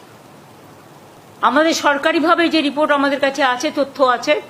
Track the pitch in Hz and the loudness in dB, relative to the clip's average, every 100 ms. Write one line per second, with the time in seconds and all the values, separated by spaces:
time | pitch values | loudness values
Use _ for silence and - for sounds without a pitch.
0 | - - - - - - - - - - | -20 -20 -20 -20 -20 -20 -20 -20 -20 -20
1 | - - - - 220 269 320 - 302 277 | -20 -20 -20 -4 0 2 2 2 0 0
2 | 320 320 311 339 330 320 285 277 302 285 | 0 0 2 2 2 0 -2 0 0 2
3 | 277 269 277 277 254 247 302 302 277 - | 0 0 -2 0 -2 0 -4 -4 -4 0
4 | 254 240 285 311 | 0 0 0 -2